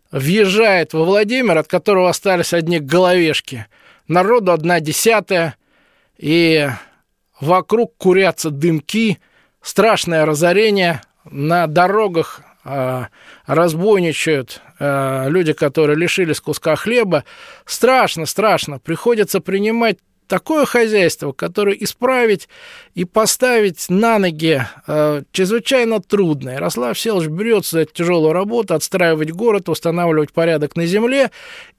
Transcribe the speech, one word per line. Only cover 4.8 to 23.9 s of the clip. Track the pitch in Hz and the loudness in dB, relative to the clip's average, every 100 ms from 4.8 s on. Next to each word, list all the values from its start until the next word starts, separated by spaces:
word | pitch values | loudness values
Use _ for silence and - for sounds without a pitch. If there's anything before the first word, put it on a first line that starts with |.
десятая, | 156 - 226 214 - 185 160 - _ _ _ _ _ - | -2 -2 2 0 0 -2 -2 -6 _ _ _ _ _ -10
и | 143 170 165 156 143 107 - _ _ _ _ - | 0 2 4 2 0 -6 -14 _ _ _ _ -8
вокруг | 139 185 - 220 233 - | 0 0 2 0 0 0
курятся | 185 185 185 - 160 | 2 4 2 0 -6
дымки, | 143 170 156 - 214 226 170 _ _ _ _ | -2 0 0 -2 -2 0 -2 _ _ _ _
страшное | - - 220 190 165 160 156 | -6 2 2 2 0 0 0
разорение, | 147 170 185 220 202 175 156 - _ | 2 2 2 2 2 0 -2 -10 _
на | - 139 151 175 160 | -16 -6 0 0 2
дорогах, | 160 180 208 208 165 156 - - _ | 2 2 2 0 -2 -4 -10 -20 _
а, | 131 135 127 127 117 _ - - - | -10 -6 -4 -4 -8 _ -20 -18 -2
разбойничают, | 147 170 156 202 196 170 139 160 143 120 - - - | 0 2 0 2 2 0 -2 -2 -2 -4 -14 -20 -6
а, | 143 139 135 135 135 | -4 -2 -2 -2 -2
люди, | 180 156 | 0 0
которые | 147 147 160 151 151 | 0 0 2 2 2
лишились | 170 - 170 151 | 0 -2 -2 -2
куска | - 147 165 156 | -6 -4 -2 -2
хлеба. | 214 240 202 151 - - - - | 0 0 2 -2 -2 -20 -20 -20
Страшно, | - - 233 262 190 165 151 | -12 0 2 4 2 -2 -6
страшно. | - 214 170 - 139 | -2 2 0 -2 -10
Приходится | - 165 240 220 196 190 | -8 -4 0 0 0 -2
принимать | - 196 208 233 233 - _ _ - | -4 -2 -2 0 0 -2 _ _ -6
такое | 185 - 311 262 | -6 -2 0 0
хозяйство, | 240 226 208 170 - 147 | 2 2 2 0 -2 -10
которое | - 165 190 202 - | -8 -6 -2 -2 -2
исправить | 196 - 247 254 233 196 - - - - - | -6 -4 -2 0 0 -2 -6 -20 -20 -20 -14
и | - | -8
поставить | 180 220 220 - 254 233 202 156 | -4 0 0 0 0 2 0 -2
на | - | -2